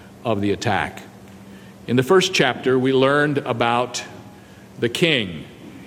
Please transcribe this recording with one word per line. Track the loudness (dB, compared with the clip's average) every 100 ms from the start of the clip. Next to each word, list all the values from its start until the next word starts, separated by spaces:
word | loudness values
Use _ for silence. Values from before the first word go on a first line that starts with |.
| -20 -8 -4
of | -2
the | 0
attack. | -2 0 -2 -2 -8 -18 -20 -20 -20 -20 -20 -20 -18 0
In | 0
the |
first | 4 4 4
chapter, | 2 0 0 0 2
we | 4
learned | 4 4 4 2 0
about | -2 0 2 2 -2 -6 -12 -16 -20 -20 -20 -20 -20 -4
the | -4
king, | 0 2 2 -2 -8 -14 -18 -20 -20